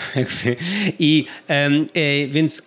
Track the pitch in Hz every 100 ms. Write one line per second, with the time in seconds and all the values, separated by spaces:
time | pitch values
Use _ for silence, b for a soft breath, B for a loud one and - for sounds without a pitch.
0 | - 135 123 - 120 123 175 202 190 -
1 | 151 156 - B - 143 143 147 151 170
2 | 147 143 139 147 156 -